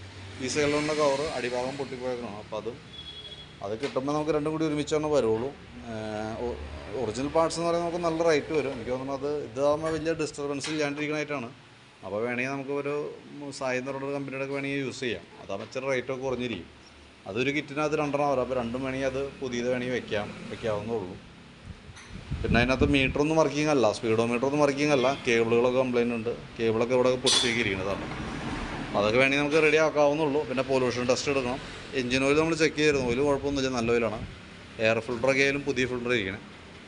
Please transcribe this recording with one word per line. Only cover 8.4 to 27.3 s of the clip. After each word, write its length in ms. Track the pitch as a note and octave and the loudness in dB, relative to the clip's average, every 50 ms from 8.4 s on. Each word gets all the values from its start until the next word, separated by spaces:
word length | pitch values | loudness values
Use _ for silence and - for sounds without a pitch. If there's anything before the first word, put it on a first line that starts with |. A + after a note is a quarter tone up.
| - - D#3+ | 4 2 0
വരും. 160 | D3+ B2+ C3+ C#3 | 0 0 0 -4
എനിക്ക് 160 | A#2+ G#2+ A#2+ B2+ | -6 -4 -4 -4
തോന്നുന്നത് 340 | C3 C3+ C3+ C#3 C3 C3+ D3 | -4 -4 -6 -6 -4 -4 -4
അത് 20 | D3 D3 C#3 | -4 -4 -6
ഇതാകുമ്പോൾ 440 | A#2+ A2 B2+ C#3 D3 D3 D#3 D#3+ D#3+ D#3+ | -6 -4 0 2 2 2 2 0 -2 -2
വലിയ 160 | D#3+ D3+ E3 E3 D#3 | -2 0 -2 0 0
ഡിസ്റ്റർബൻസ് 480 | D#3 C#3+ - - C#3+ C#3+ C#3+ C#3 C3 D3+ D#3 | -2 -4 -4 -6 -4 -4 -4 -4 -4 -4 -2
ഇല്ലാണ്ടിരിക്കണായിട്ടാണ്. 760 | D#3 D3 C#3+ C#3+ D3 D3+ D3 D3+ D3+ D3+ D3 D3 C3+ A#2 A#2 A#2 - - - - - - - - - - | 0 0 0 0 -2 -4 -2 -2 -4 -4 -4 -4 -6 -6 -8 -12 -16 -20 -20 -20 -20 -20 -20 -20 -14 -8
അപ്പോൾ 160 | F#2+ G2 G#2+ A#2 | -4 -2 -2 -2
വേണമെങ്കിൽ 260 | A#2+ B2 A#2+ B2+ C3 C#3 | 0 0 -2 -2 -2 -4
നമുക്ക് 200 | C#3 C3+ C3+ C#3+ C#3+ | -4 -4 -4 -4 -4
ഒരു 120 | C#3 C#3+ C#3+ D3 D3+ D3 - - - - C#3+ C#3+ C#3+ C#3+ C3+ - | -2 -2 -4 -4 -4 -6 -8 -12 -16 -16 -14 -12 -12 -12 -8 -6
സായി 200 | C#3 B2+ B2+ B2+ | -4 -2 -2 -2
എന്ന് 100 | B2+ C#3 C3+ | -2 -4 -6
പറഞ്ഞൊരു 220 | C3+ C#3 C#3 C#3+ | -6 -4 -4 -4
കമ്പനിയുടെ 280 | C#3+ C#3 C#3 C3 C3+ C#3 | -4 -6 -6 -6 -6 -6
ഒക്കെ 80 | C3+ C#3 | -4 -4
വേണമെങ്കിൽ 260 | C3+ C#3 C#3 C#3 C#3+ C#3 | -4 -4 -2 -2 -2 -2
യൂസ് 140 | B2 A2 - C3+ | -4 -4 -4 -4
ചെയ്യാം. 200 | A#2+ G2+ E2+ - - - - | -4 -4 -4 -6 -12 -18 -18
അതാകുമ്പോൾ 260 | - F#2 G2 G2+ A2+ G#2+ | -10 -8 -6 -6 -6 -6
ഇച്ചിരി 180 | - C3 C3 C#3 C3+ | -8 -6 -2 0 0
റേറ്റൊക്കെ 300 | B2 A#2+ - C3+ B2 C3 | 0 0 -2 -6 -4 -2
കുറഞ്ഞിരിക്കും. 420 | C3+ B2+ A#2+ B2 A#2+ A2 F2 D#2+ - - - - - - - - - - - - G2 | -4 -2 -2 -2 -4 -4 -6 -8 -12 -18 -20 -20 -20 -20 -20 -20 -20 -20 -16 -12 -6
അതൊരു 220 | G2 A#2 B2+ C#3 C#3+ | -2 0 0 0 0
കിറ്റിനകത്ത് 400 | D3+ C#3 C#3+ C#3 D3 D3+ D3+ D3+ D3+ D3+ | -2 -4 -4 -4 -2 0 0 0 0 0
രണ്ടെണ്ണം 260 | C#3+ C#3 C#3+ D3 C#3+ C#3 | 0 0 0 2 2 2
വരും. 100 | B2+ B2 | 0 0
അപ്പോൾ 120 | A#2+ C3 B2+ | 0 -2 -2
രണ്ടും 200 | A#2 A#2 A#2 B2+ C3+ | -2 -2 -4 -4 -4
വേണമെങ്കിൽ 220 | C3 C3 C3+ C3+ C3+ B2+ | -4 -4 -2 -2 -2 -2
അത് 100 | C3+ C#3 C#3 - - | -2 -4 -4 -6 -8
പുതിയത് 280 | C#3 B2+ B2 A#2+ A#2+ B2 B2+ | -6 -4 -2 -2 0 0 0
വേണമെങ്കിൽ 240 | B2 B2 B2+ B2+ A2+ | 0 0 -2 -2 -2
വെക്കാം, 300 | A2 A2 A2+ G2+ G#2 G#2 G#2 - - - A#2 | -2 -2 -2 -2 -2 -4 -8 -12 -12 -12 -10
വെക്കാവുന്നേ 420 | - - A2+ G#2 G#2 G#2 A2+ A#2 A2 | -6 -2 -2 -2 -2 -2 -4 -4 -4
ഉള്ളൂ. 160 | F#2 F2+ F#2+ - - - - - - - - - - - - - - - - - - - - - - - - - - | -4 -6 -10 -12 -16 -18 -20 -20 -20 -20 -20 -20 -16 -16 -16 -16 -16 -18 -20 -20 -18 -16 -16 -14 -8 -8 -6 -4 0
പിന്നെ 160 | A2 A2 A#2 | 4 4 4
അതിനകത്ത് 260 | A#2+ B2+ C3 A#2+ D3 C#3+ C#3+ | 6 4 4 4 4 4 6
മീറ്ററൊന്നും 420 | C#3 C3+ B2+ - C#3 D3 D#3 D#3+ D#3+ D#3 | 4 4 4 2 2 2 4 4 4 4
വർക്കിംഗ് 300 | C#3+ C#3 D3 D3+ D3+ D3 | 4 2 2 2 4 4
അല്ല, 120 | C3+ A2 G#2+ G2 - | 6 4 4 4 2
സ്പീഡോ 280 | - A2+ A2 A2 A#2 A#2 A#2+ | 0 2 2 4 4 2 2
മീറ്ററൊന്നും 300 | A#2+ B2+ C#3 C#3+ D3+ D3 | 0 0 0 4 4 4
വർക്കിംഗ് 300 | C#3+ C3+ C#3 D3 D3+ D3 | 4 4 2 2 4 4
അല്ല. 100 | C3 A#2+ C3 C#3 C3+ - | 4 4 2 2 0 2
കേബിളുകളൊക്കെ 520 | B2+ A#2 A#2 A#2 A2+ A#2 A#2 B2 B2+ B2 C3 C3 | 2 4 4 4 4 4 4 4 4 4 2 2
കംപ്ലയിൻ്റ് 340 | B2+ A#2+ A#2+ A#2+ A#2+ A#2+ A#2 | 4 2 2 2 2 0 -2
ഉണ്ട്. 140 | G#2+ B2 A#2 - - - - - | -2 -4 -6 -6 -8 -12 -6 -2
കേബിളൊക്കെ 380 | A2+ A2+ A2 A2+ A#2+ A#2 B2+ B2+ | 0 2 2 2 2 2 4 4
ഇവിടെ 120 | B2 B2+ B2+ B2 C3 | 4 4 2 2 2
പൊട്ടിയൊക്കെ 340 | C3 | 2